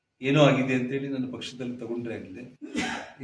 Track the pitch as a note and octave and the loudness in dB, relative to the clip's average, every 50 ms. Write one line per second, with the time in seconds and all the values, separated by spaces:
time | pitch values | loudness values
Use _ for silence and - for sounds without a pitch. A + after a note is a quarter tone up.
0 | _ _ _ _ B2+ C#3 C#3 D3+ D3 C3 - C3 B2+ C3 B2+ B2+ A#2+ B2 C#3 C#3 | _ _ _ _ 0 4 6 8 8 8 8 6 4 2 2 0 0 0 -2 -4
1 | C#3 C#3 C3+ B2+ B2+ B2+ B2 A#2 - - - A#2+ B2+ A#2+ A#2+ - A#2+ A2 A#2 A#2+ | -4 -4 -4 -4 -4 -4 -6 -8 -10 -12 -10 -8 -8 -8 -6 -8 -8 -8 -6 -6
2 | A#2+ A2+ G#2+ G2+ F#2 F#2 F#2 A2+ C3 - - _ D4 - - A3+ - - - - | -6 -6 -8 -8 -10 -12 -12 -14 -14 -16 -16 _ -18 -10 -6 -6 -6 -4 -6 -8
3 | - - - - | -10 -12 -14 -4